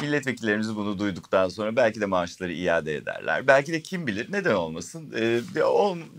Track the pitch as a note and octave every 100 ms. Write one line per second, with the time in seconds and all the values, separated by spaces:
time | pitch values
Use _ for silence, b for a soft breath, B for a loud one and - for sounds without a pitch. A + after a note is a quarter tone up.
0 | D3 D3 B2+ A2+ A2 G#2+ A2 G#2+ G#2 F#2+
1 | G2+ E2+ - F#2+ F#2 F2+ G#2+ A#2+ A#2 A2
2 | G2+ F#2 E2+ - F2+ D#2+ F2 E2+ D#2 C#2+
3 | G1+ G1+ G#1 D#2+ C3 C3+ C#3+ E3 D#3+ F3+
4 | D3 G2 B2 G3+ F3 G2+ D#2+ D#2+ - E3
5 | D3 A2+ A2+ A#2 A#2+ D#3 A#2+ C3+ G3+ F3
6 | D#3